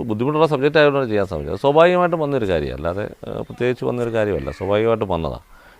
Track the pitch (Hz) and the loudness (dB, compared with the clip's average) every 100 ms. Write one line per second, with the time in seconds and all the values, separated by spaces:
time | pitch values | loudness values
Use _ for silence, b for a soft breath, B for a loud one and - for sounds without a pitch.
0 | 120 107 127 151 160 147 143 156 147 139 | -2 -2 -2 2 2 2 2 4 4 4
1 | 127 107 95 82 73 90 151 147 170 180 | 0 0 -2 -4 -6 -2 2 6 6 4
2 | 180 165 147 139 104 85 71 64 80 92 | 2 0 -2 -2 0 0 -2 -4 -4 -4
3 | 104 - - 107 113 117 123 123 131 123 | -6 -10 -12 -10 -10 -4 -2 -2 -2 -2
4 | 117 113 104 85 67 73 95 104 113 110 | -2 0 0 0 -4 -6 0 2 2 0
5 | 104 85 78 60 - B B B | 0 -2 -2 -6 -14 B B B